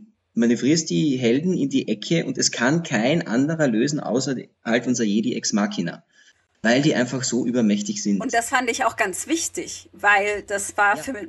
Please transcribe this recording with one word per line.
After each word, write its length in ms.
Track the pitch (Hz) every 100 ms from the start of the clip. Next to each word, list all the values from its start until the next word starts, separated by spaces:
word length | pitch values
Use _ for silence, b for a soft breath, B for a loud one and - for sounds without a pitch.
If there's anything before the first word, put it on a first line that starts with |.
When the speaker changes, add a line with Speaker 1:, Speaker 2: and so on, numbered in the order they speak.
| - _ _ 113
Speaker 1:
manövrierst 540 | 117 113 120 165 -
die 260 | 170 156 127
Helden 360 | 120 135 180 175
in 120 | 139
die 180 | 131 -
Ecke 380 | 107 - 165 -
und 120 | 127
es 140 | -
kann 320 | - 120 165
kein 420 | 170 104 123 165 95
anderer 420 | 117 147 160 143
lösen, 320 | 107 143 151
außer 360 | - 120 135 120 - _
halt 220 | 117 120 127
unser 200 | 120 110
Jedi 280 | 104 117 -
Ex 180 | -
Machina. 500 | 107 104 101 85 - _ b b b _ _
Weil 200 | 110 127
die 120 | 147
einfach 300 | - 123 131
so 220 | - 120 123
übermächtig 580 | 123 107 208 - -
sind. 160 | - 190
Speaker 2:
Und 140 | 262
das 160 | 233 233
fand 200 | - 247
ich 140 | -
auch 140 | 240 -
ganz 300 | 214 - 240
wichtig, 600 | 330 - - - - -
weil 500 | - 202 208 202 208
das 320 | - 202 196 -
war 220 | 202 208
Speaker 1:
Ja. 60 |
Speaker 2:
für 100 | - 220